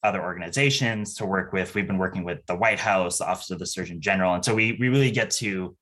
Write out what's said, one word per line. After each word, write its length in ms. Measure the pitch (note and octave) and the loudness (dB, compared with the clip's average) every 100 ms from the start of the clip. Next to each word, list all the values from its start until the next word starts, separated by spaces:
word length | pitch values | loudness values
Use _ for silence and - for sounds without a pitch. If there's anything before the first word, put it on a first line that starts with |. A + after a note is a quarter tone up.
other 220 | G#2+ G2 | 0 0
organizations 920 | E2+ F2 E2+ C3+ C#3 C3+ A#2+ G#2+ G#2 - | -4 -6 -4 2 2 4 0 0 -4 -6
to 100 | G2+ | -2
work 260 | F#2+ F2+ | 0 0
with. 240 | F#2+ F2+ G#2 | -2 -2 -4
We've 120 | F#2+ | -2
been 100 | F#2+ | 0
working 260 | F#2 F#2 | 0 -2
with 220 | F2 F2 - | -6 -8 -6
the 100 | F2+ | 2
White 240 | A2+ G2+ | 2 2
House, 380 | A2 F#2+ F2 - | 2 2 2 0
the 100 | - | -2
Office 240 | - - | -4 -4
of 80 | F2+ | -8
the 80 | F2 | -6
Surgeon 320 | - E2+ E2+ | -6 -6 -4
General. 340 | G2 G2 F#2 | 0 2 2
And 120 | F2 - | 2 2
so 100 | A2 | 2
we, 220 | A2+ A2+ | 2 2
we 80 | B2+ | 2
really 240 | C3+ C3 | 4 4
get 180 | A2 A2 | 2 0
to 440 | - A2 F#2+ F#2 - | -2 -2 -4 -6 -10